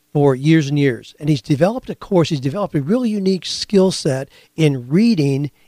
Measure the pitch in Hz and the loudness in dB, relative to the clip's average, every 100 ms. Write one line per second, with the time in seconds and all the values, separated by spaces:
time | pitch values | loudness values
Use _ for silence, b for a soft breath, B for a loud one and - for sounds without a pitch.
0 | _ 151 143 131 147 160 139 147 143 110 | _ 2 2 2 2 2 2 0 0 -2
1 | - - 151 143 - 135 175 247 - - | -8 -8 -2 -2 0 0 0 -2 -8 -12
2 | - 180 151 147 135 180 190 156 139 247 | -2 0 0 -2 -4 -4 -4 -4 -2 -2
3 | 240 208 190 185 - - - 196 185 - | -2 -2 -2 -2 -4 -10 -2 2 2 0
4 | 160 131 139 b b - 156 135 120 165 | -4 -4 -6 b b 0 0 0 0 2
5 | 233 190 139 135 143 - | 2 2 0 0 -4 -10